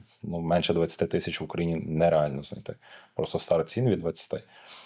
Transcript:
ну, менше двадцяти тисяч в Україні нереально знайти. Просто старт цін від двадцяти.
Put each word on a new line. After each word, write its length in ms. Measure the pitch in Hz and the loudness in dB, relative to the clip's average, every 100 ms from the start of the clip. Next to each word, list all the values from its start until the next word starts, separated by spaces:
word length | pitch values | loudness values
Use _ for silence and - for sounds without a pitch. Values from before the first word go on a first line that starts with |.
| - _ | -12 _
ну, 160 | - 85 | -8 -4
менше 340 | 82 85 82 | 2 2 4
двадцяти 320 | 85 82 - 85 | 2 0 0 -2
тисяч 360 | 90 85 - | 0 -2 -4
в 20 | |
Україні 320 | - - 85 82 | -6 -2 -2 -2
нереально 680 | 78 78 85 78 76 67 | -2 2 4 4 2 -2
знайти. 320 | - - - - - - - - | -8 -10 -12 -14 -18 -20 -12 -6
Просто 240 | - 117 | -4 -2
старт 300 | - 82 - | 2 2 2
цін 200 | 117 127 | 0 2
від 100 | 87 | 2
двадцяти. 440 | 82 80 - - - - - - | 0 -4 -6 -8 -8 -20 -20 -20